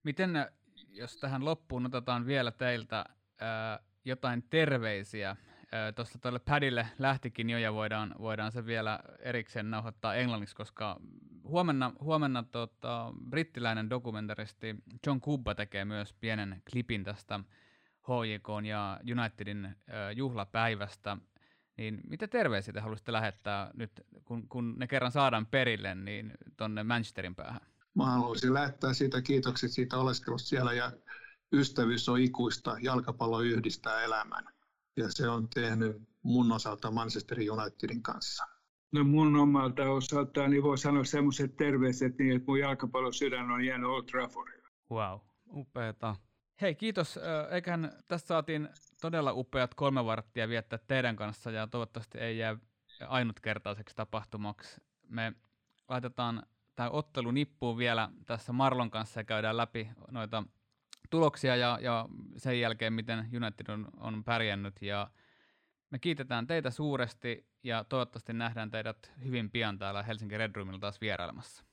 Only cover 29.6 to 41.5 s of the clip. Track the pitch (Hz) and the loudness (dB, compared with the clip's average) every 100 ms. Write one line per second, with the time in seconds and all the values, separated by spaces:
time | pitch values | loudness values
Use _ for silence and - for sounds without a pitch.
29.6 | 117 123 123 127 131 127 - 120 - 139 | -2 0 0 2 2 0 -2 -4 0 0
30.6 | 127 120 123 - - - - - _ 139 | 2 0 -2 -6 -16 -16 -16 -20 _ 4
31.6 | 135 - 117 117 - 123 127 123 120 - | 4 4 4 4 4 6 4 4 0 0
32.6 | - 110 123 127 123 113 113 113 117 113 | -4 -2 2 2 0 0 2 2 4 2
33.6 | 113 - 113 110 113 110 110 - - _ | 0 -4 -2 0 0 0 -2 -8 -10 _
34.6 | _ _ _ - 107 - 117 117 113 127 | _ _ _ -2 -2 0 0 0 0 0
35.6 | 117 113 110 107 - _ - 123 120 110 | 2 4 2 0 -12 _ 4 6 6 4
36.6 | 110 104 113 113 113 104 - 117 104 110 | 0 -2 0 0 0 -4 -4 0 0 0
37.6 | 107 - 110 117 - - - - - - | -2 -4 -4 -2 -4 -4 -6 -6 -8 -10
38.6 | _ _ _ 147 143 151 151 147 143 143 | _ _ _ 4 8 8 10 10 8 8
39.6 | 131 131 135 135 131 143 135 - 139 143 | 4 2 4 4 2 0 2 2 6 6
40.6 | 143 139 147 143 131 151 143 131 135 | 6 4 4 4 4 4 4 4 -2